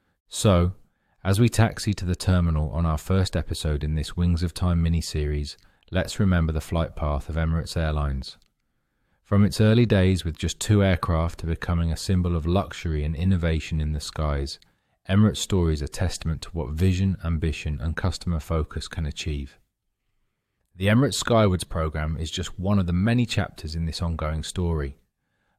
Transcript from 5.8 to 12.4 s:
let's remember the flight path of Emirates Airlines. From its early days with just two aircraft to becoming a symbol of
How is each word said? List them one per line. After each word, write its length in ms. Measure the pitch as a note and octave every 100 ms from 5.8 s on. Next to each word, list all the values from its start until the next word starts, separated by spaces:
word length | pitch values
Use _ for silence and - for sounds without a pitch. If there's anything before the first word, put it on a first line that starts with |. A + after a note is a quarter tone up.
| _
let's 280 | F#2 - -
remember 340 | G2+ F2 D#2+
the 80 | D#2
flight 340 | - E2+ D#2+ -
path 340 | D2+ C#2+ -
of 60 | D#2
Emirates 420 | D#2+ E2 D2 E2+
Airlines. 600 | D#2 D2+ D2 C2+ - - _ _ _ _ _ _ _ _
From 220 | _ G2+ G2+
its 160 | -
early 240 | A2 A2+ A2+
days 400 | G2+ F#2 F#2 E2+
with 140 | D#2
just 200 | F2 -
two 240 | - G#2
aircraft 560 | G2 F2+ - E2 E2+ -
to 60 | E2
becoming 460 | E2 - E2+ E2
a 60 | D#2+
symbol 380 | - F#2 F2+
of 120 | E2+